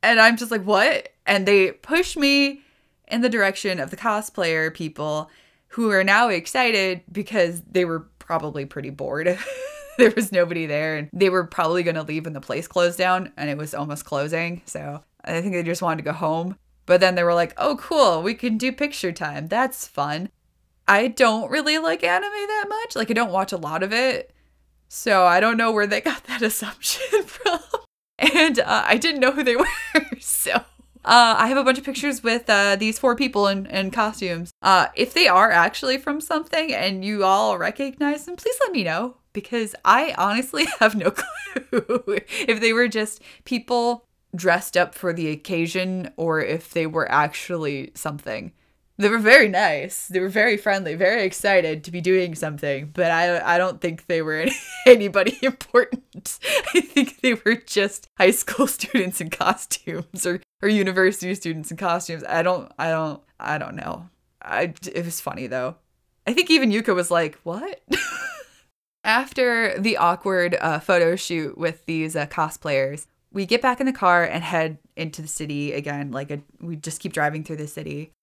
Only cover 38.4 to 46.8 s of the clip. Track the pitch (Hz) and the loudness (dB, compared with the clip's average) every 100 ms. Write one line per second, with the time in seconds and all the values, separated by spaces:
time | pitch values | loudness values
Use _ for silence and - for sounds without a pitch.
38.4 | - 523 523 330 175 160 240 - _ - | -4 0 0 0 -2 -2 -4 -8 _ -12
39.4 | 202 240 214 - - 226 311 - 190 220 | -6 -4 -4 -2 4 4 4 0 0 0
40.4 | 262 302 320 - 220 214 180 - - - | -2 -2 -2 4 2 4 -2 -2 -8 -12
41.4 | - 262 254 240 220 247 247 196 - - | -10 -10 -2 -4 0 -2 0 -4 -4 -6
42.4 | 254 220 226 226 240 220 214 - - - | -2 2 2 4 2 0 -4 -8 -18 -20
43.4 | - 247 - 240 240 240 _ _ _ 180 | -6 -6 -2 0 0 -2 _ _ _ -2
44.4 | 180 175 - 175 175 - 185 170 160 151 | 2 2 2 0 0 -2 -4 -2 -4 -4
45.4 | - 175 165 180 185 185 180 - 165 160 | -4 -2 -2 -2 -4 -6 -8 -6 -2 0
46.4 | 131 160 - - | -2 -6 -4 -4